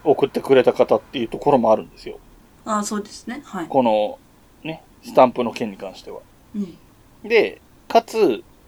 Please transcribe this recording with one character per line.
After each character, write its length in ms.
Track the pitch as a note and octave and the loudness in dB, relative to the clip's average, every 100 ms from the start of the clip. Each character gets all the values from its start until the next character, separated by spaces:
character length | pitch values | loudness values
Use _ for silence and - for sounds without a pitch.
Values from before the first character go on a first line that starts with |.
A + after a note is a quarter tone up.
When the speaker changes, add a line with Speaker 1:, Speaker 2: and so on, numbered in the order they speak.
Speaker 1:
送 220 | D#3+ - C#3 | 0 0 0
っ 20 | |
て 120 | - | -2
く 140 | - | 2
れ 80 | C3 | 4
た 100 | A#2+ | 4
方 240 | A#2+ B2 A2+ | 2 2 0
っ 40 | |
て 180 | - C#3 | -2 -8
い 60 | |
う 40 | A2+ | -8
と 100 | - | -4
こ 120 | D3 | 0
ろ 80 | C#3 | 2
も 140 | A#2 | 4
あ 40 | - | 2
る 60 | |
ん 80 | - | 0
で 80 | - | -16
す 100 | - | -18
よ。 100 | - _ - _ _ | -18 _ -20 _ _
Speaker 2:
あ、 200 | A#3+ G#3+ | -6 -6
そ 140 | G3+ G#3 | -4 -8
う 40 | |
で 60 | G3+ | -10
す 180 | - - | -16 -16
ね。 160 | C4 | -16
は 200 | - F#3+ | -14 -12
い。 20 | D#3+ | -4
Speaker 1:
こ 160 | C#3 | 0
の、 360 | A#2+ G#2+ G#2 - _ _ _ _ | 2 0 -2 -6 _ _ _ _
ね、 200 | D#3 D#3+ _ _ | -14 -14 _ _
ス 100 | - | -2
タ 120 | - | 4
ン 80 | B2+ | 4
プ 100 | A#2+ | 2
の 100 | A#2 | -6
件 200 | - A2+ | -6 -10
に 40 | F#2+ | -10
関 200 | G2 - | -14 -16
し 60 | |
て 100 | - | -18
は。 80 | G2+ - _ _ | -20 -20 _ _
Speaker 2:
う 40 | G#3 | -10
ん。 180 | F#3 - _ _ _ _ | -10 -12 _ _ _ _
Speaker 1:
で、 360 | G#3+ A3+ E3+ - _ _ - | -2 0 0 -4 _ _ 0
か 140 | A3+ | 0
つ、 420 | - A3+ F3+ G#2 - _ | 2 2 2 0 -6 _